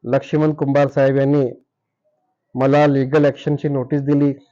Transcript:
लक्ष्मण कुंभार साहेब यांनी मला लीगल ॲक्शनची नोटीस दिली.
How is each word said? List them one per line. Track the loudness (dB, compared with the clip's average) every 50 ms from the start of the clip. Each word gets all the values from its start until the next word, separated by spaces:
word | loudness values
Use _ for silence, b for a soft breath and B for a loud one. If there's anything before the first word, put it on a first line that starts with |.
| -4
लक्ष्मण | -2 -4 -4 -2 -2 -2 0 0 0 0
कुंभार | -2 -2 0 2 0 0
साहेब | 0 0 0 0 2 2
यांनी | 2 0 2 0 0 0 -2 -6 -12 _ _ _ _ _ _ _ _ _ _ _ _ _ _ _ _ _ _ -4
मला | -2 0 2 4 4 2
लीगल | 2 2 0 -2 0 0 2 2
ॲक्शनची | 2 0 -2 -6 -6 -4 -4 -4 -4
नोटीस | -4 -4 -4 -4 -4 -4
दिली. | -2 0 0 0 0 0 -2 -6 _ _